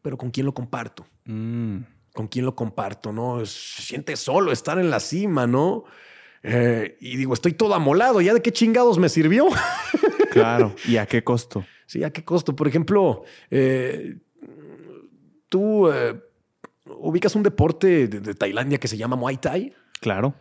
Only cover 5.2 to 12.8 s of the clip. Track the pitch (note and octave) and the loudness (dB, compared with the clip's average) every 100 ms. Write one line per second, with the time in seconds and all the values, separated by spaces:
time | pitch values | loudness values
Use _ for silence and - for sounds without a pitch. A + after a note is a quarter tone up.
5.2 | G3+ D3+ A#2+ B2+ E3 A3+ - - - - | 0 0 2 2 2 -2 -8 -20 -20 -20
6.2 | - _ - A#2+ A#2+ A#2 G#2 - A#2+ B2+ | -20 _ -2 2 2 2 -4 -10 -10 -4
7.2 | C3 A#2+ F3 E3 A3 F#3 C#3 E3 B3 A3 | -2 0 0 0 0 2 4 4 4 4
8.2 | F3+ A#3 A#3 A3+ A3+ A#3 B3 F3+ F3 E3 | 4 4 2 2 2 6 4 4 2 4
9.2 | D#3 G#3+ E4+ - F5+ F5+ - - G#4 - | 4 4 4 2 -4 -6 -4 0 2 2
10.2 | A4 - A2+ A#2 A2 - - A2+ G#2 A#2 | 2 4 4 4 2 0 0 0 2 -2
11.2 | - A#2+ - G#2 F#2 _ _ A#2+ D#3 D3+ | 0 -2 -2 -8 -10 _ _ -6 -6 -6
12.2 | - E3+ D#3 C3+ D3 D3 | -2 -2 -2 -2 0 0